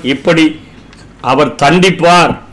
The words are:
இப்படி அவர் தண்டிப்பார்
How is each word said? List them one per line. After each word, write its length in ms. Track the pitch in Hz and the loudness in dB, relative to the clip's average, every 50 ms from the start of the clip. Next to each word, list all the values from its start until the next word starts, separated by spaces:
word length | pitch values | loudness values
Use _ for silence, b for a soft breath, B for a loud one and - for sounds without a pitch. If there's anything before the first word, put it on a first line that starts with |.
| - | -6
இப்படி 400 | 123 - - - 185 165 160 160 151 - - B B B B B B B B B B - - - | -6 -6 -4 -2 -2 0 0 0 -2 -2 -6 B B B B B B B B B B -20 -12 -6
அவர் 280 | 123 131 135 147 127 120 | -4 -2 0 -2 -2 -2
தண்டிப்பார் 760 | - 143 143 160 185 185 196 185 - 156 170 175 175 165 139 - - - - | -2 0 0 2 2 2 0 0 0 2 2 4 4 2 0 -2 -6 -12 -10